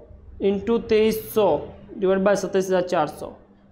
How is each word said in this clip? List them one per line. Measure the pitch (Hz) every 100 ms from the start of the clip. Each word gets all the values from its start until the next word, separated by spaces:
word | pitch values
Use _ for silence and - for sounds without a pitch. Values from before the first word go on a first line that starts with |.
| - - - -
इंटू | 196 202 202 233
तेईस | 233 214 220 214 -
सौ | 220 196 147 - - - -
डिवाइड | 190 190
बाय | 190 196
सत्ताईस | 180 190 190
हज़ार | 185
चार | 180 175 151
सौ, | - - - - _ _